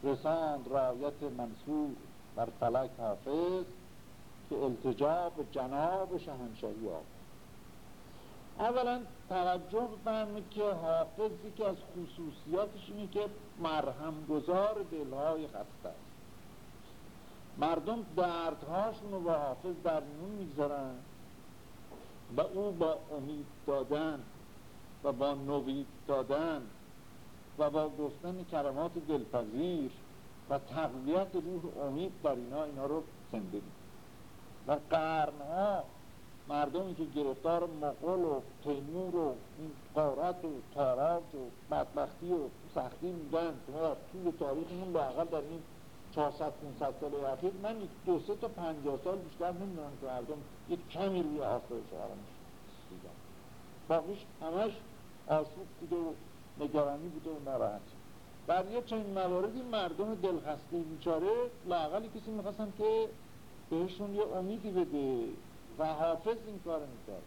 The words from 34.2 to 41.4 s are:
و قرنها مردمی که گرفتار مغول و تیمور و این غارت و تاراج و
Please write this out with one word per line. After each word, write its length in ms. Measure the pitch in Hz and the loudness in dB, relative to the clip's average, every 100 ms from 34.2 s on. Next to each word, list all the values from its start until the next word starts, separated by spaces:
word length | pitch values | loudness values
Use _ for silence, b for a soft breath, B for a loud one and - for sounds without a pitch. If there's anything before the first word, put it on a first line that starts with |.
| - - - - - | -16 -16 -14 -8 2
و 100 | 147 - | 2 4
قرنها 920 | 160 156 160 147 147 143 170 208 190 139 - - - - - - | 4 6 6 4 2 -2 4 4 4 0 -10 -16 -16 -14 -14 0
مردمی 460 | 147 143 160 190 160 | 4 4 2 0 0
که 100 | 156 | -2
گرفتار 640 | 139 139 131 160 170 170 156 | 2 0 2 4 4 2 0
مغول 380 | 147 135 160 185 | -2 0 2 4
و 220 | 165 139 - - | 4 2 -2 -6
تیمور 520 | 143 139 139 170 185 175 | 0 0 0 -2 2 4
و 200 | 156 120 - - | 4 0 -8 -8
این 120 | 156 139 - 151 | -8 -8 -2 4
غارت 500 | 151 135 175 180 160 | 4 4 2 0 -4
و 40 | 139 - 143 | -6 -6 2
تاراج 600 | 135 127 151 170 165 | 4 6 6 4 0
و 400 | 147 | -6